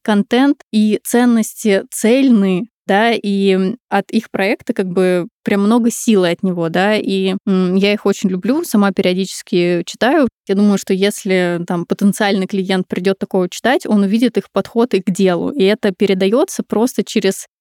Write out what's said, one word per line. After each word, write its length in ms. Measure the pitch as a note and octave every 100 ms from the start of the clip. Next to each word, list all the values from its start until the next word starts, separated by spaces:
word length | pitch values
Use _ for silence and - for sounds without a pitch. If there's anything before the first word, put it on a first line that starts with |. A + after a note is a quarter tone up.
контент 560 | - G#3 - A#3+ C#4 C#4+ -
и 260 | G#3+ G#3+ G#3 -
ценности 800 | A#3+ B3 A#3 G#3+ - A3 G3 -
цельны, 760 | - G#3+ B3+ C4+ A3+ G3 F3+ A#3 _ -
да, 260 | G3 A#3
и 640 | A#3 G3+ G3 G3 F#3+ F#3+ A#3 -
от 200 | G3+ G3
их 220 | A3 -
проекта 420 | - G3 C#4+ -
как 140 | A3+ F#3+
бы 400 | F3+ F#3 F3+ E3+ _
прям 180 | - G#3
много 300 | G3+ A#3+ A#3
силы 400 | - - G#3+ F3+
от 100 | E3+
него, 280 | F#3+ F3 E3
да, 260 | F3 G3 G#3+
и, 380 | - F#3+ F#3+ F#3+ -
м, 280 | F#3+ F#3 F#3
я 180 | G3+
их 140 | G#3 G3+
очень 220 | G3 F#3+
люблю, 340 | F#3 G3+ D4 E4+
сама 260 | G#3+ G3
периодически 920 | F#3+ F#3 F3+ F#3+ - - F3+ F3 F3 F3+
читаю. 420 | - A3 D#4 B3 _ -
Я 80 | G3
думаю, 240 | G#3 G3
что 120 | -
если 680 | F#3+ G3 - G3 F#3 F3 E3+ F3
там 180 | F3 E3+
потенциальный 640 | G3 G3+ - G#3 G3+ F#3+
клиент 400 | G3+ F#3+ F#3+ F#3
придёт 320 | - F#3 G3
такого 280 | G3 G3 F3+
читать, 380 | - A3+ D4 -
он 160 | G#3+
увидит 360 | G3 A3+ A#3+ G#3
их 80 | -
подход 440 | - - A#3 A#3+ G3
и 60 |
к 100 | F#3+
делу, 400 | F3+ F#3+ E3+ F3+
и 120 | D4
это 280 | F#3+ G#3+ G#3
передаётся 720 | F#3 G3 F#3+ G3 A#3 F#4 - -
просто 360 | G#3 A#3+ -
через 420 | F#3+ A3 F#3+ F#3+ - _